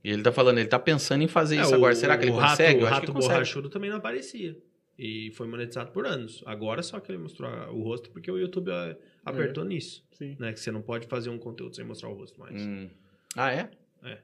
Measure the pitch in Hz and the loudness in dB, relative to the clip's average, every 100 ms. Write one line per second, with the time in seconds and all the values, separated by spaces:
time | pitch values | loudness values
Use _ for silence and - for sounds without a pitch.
0 | 107 104 113 120 127 120 110 123 - 147 | -2 2 2 6 6 6 4 2 4 2
1 | - 139 160 170 156 151 139 131 123 117 | 2 2 4 4 4 4 6 8 8 6
2 | 139 147 127 117 143 147 160 131 113 131 | 4 4 4 6 4 6 6 6 4 2
3 | 143 139 131 165 127 143 139 196 202 214 | 0 0 4 4 2 -4 -8 -8 -6 -6
4 | 220 247 269 240 175 147 _ _ _ - | -6 -8 -10 -10 -12 -12 _ _ _ -14
5 | 117 110 110 110 117 117 120 120 120 190 | -10 -8 -10 -10 -10 -8 -8 -8 -8 -6
6 | 254 143 113 - - 107 110 113 175 107 | -4 -6 -8 -14 -12 -6 -4 -4 -6 -10
7 | - 185 160 - 123 117 110 113 110 120 | -12 -12 -12 -12 -10 -10 -10 -8 -6 -8
8 | - - 170 185 180 185 175 175 175 - | -10 -14 -8 -4 -4 -4 -6 -6 -6 -10
9 | _ _ - 135 147 139 175 175 - - | _ _ -8 -4 -4 -4 -6 -8 -8 -18
10 | _ _ 143 139 117 107 - 110 107 117 | _ _ -14 -8 -8 -8 -8 -8 -6 -8
11 | 117 123 117 117 117 113 123 123 117 113 | -6 -8 -6 -10 -12 -12 -14 -14 -14 -12
12 | 117 101 - - 101 104 104 98 95 _ | -12 -14 -16 -20 -16 -10 -8 -8 -12 _
13 | _ _ _ - 131 135 208 _ _ _ | _ _ _ -2 -2 -2 -6 _ _ _
14 | 123 107 | -18 -18